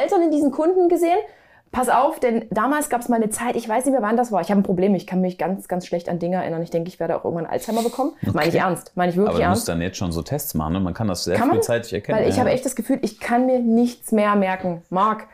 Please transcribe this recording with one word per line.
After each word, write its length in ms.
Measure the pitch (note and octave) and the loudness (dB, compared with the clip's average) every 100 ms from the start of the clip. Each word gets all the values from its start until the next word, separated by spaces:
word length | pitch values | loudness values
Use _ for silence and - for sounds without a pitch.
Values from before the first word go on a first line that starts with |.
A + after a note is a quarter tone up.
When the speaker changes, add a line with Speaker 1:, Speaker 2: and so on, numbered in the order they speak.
Speaker 1:
Eltern 200 | D4 F#4+ | 2 4
in 80 | E4 | 4
diesen 200 | D4 D4 | 4 2
Kunden 380 | - D#4+ F#4 F4 | 2 2 4 4
gesehen. 300 | E4+ E4+ F#4+ A4 - _ - - | 4 2 2 -2 -14 _ -20 -8
Pass 180 | A#3 A#3+ | -2 2
auf, 320 | A#3+ D4 D#4+ | 4 2 2
denn 260 | A#3+ A3+ - | 0 0 -2
damals 380 | G#3+ A#3+ D4+ D4 | -2 0 0 0
gab's 200 | A#3+ A#3+ | -4 0
mal 80 | A#3 | 0
eine 140 | G#3+ | 0
Zeit, 260 | - A#3+ A#3 | -2 -4 -4
ich 120 | A3+ | -2
weiß 160 | A3 | 0
nicht 80 | C#4 | 2
mehr, 80 | C4 | 0
wann 140 | G#3 A#3 | 2 0
das 140 | A#3+ | 2
war. 100 | F#3+ | 0
Ich 80 | F3+ | 2
hab 60 | G3+ | 2
ein 60 | |
Problem, 320 | G3+ F3+ G3 | 2 2 2
ich 140 | F3+ - | 2 0
kann 120 | F#3 | -2
mich 180 | F#3 F3+ | -2 -2
ganz, 280 | D#3+ G3 - | -4 -4 -6
ganz 200 | F3+ - | -6 -4
schlecht 200 | F3 F3 | -6 -4
an 120 | E3+ | -4
Dinge 160 | F3 F#3 | -2 -2
erinnern. 260 | - E3 | -2 -6
Ich 80 | E3+ | -4
denke, 180 | E3+ E3+ | -4 -4
ich 120 | - | -6
werde 160 | E3 - | -4 -2
auch 80 | |
irgendwann 220 | - E3 D#3+ | -2 -4 -4
Alzheimer 360 | - - A3+ | -6 -2 -2
bekommen. 300 | A3+ B3 C#4 - - | -2 -2 -4 -4 -4
Meine 160 | D#3+ D#3+ | 0 0
ich 60 | |
Speaker 2:
Okay. 80 | - | 2
Speaker 1:
ernst, 280 | F#3 E3 - F3+ | 0 -2 -6 -2
meine 140 | F3+ | 0
ich 60 | E3+ | 2
wirklich 140 | G#3 | 0
Speaker 2:
Aber 80 | E3+ | 2
du 40 | |
Speaker 1:
ernst. 160 | D#3 G#3+ | 2 0
Speaker 2:
musst 60 | A3+ | 0
dann 140 | E2+ | -2
jetzt 140 | F2 - | -2 -2
schon 160 | F2+ | -4
so 100 | E2 | -4
Tests 320 | - D3 - | -4 -6 -4
machen, 200 | D#2+ D#2 | -4 -2
ne? 60 | F#2+ | 0
Man 140 | F2+ | -2
kann 140 | F2 G#2+ | -2 -4
das 160 | F2 | -2
sehr 120 | - G2 | -2 0
Speaker 1:
Kann 120 | C4 | 2
man? 80 | A4 | 2
Speaker 2:
frühzeitig 360 | G#4+ A#2 - | 2 -2 -2
erkennen, 280 | - - G#3+ | -6 -2 0
Speaker 1:
Weil 80 | F#3+ | 2
ich 80 | - | 2
Speaker 2:
ja. 60 | |
Speaker 1:
hab 40 | A#3 | 2
echt 160 | B3 | 0
das 120 | C4 - | -2 -6
Gefühl, 240 | - C4+ | -2 -2
ich 160 | G#3 - | -2 -6
kann 280 | - A#3+ B3+ | -2 2 2
mir 120 | B3+ | 2
nichts 540 | A#3 A3+ A#3+ - - | 4 4 2 -2 -2
mehr 240 | G#3+ G#3 G#3 | 2 4 2
merken. 460 | F#3+ F#3 F3+ E3+ - | 2 -2 -4 -6 -4
Marc, 380 | F3+ G#3+ G#3+ - | 0 0 0 -8